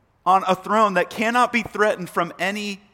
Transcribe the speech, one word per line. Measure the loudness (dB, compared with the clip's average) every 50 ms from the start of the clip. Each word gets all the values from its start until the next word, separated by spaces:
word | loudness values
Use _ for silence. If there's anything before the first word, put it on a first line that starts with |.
| _ _ _ _ _
on | 2 2 2 2
a | 0 -2
throne | -2 -2 0 2 2 2 4 2
that | 0 0 0
cannot | -2 -2 -2 0 2 2 2 2 0
be | -2
threatened | -4 -2 -2 0 0 0 0 -2 -6 -6
from | -4 -4 -4 -4 -4
any | -4 -4 -4 -4 -4 -6 -8 -8 -10 _ _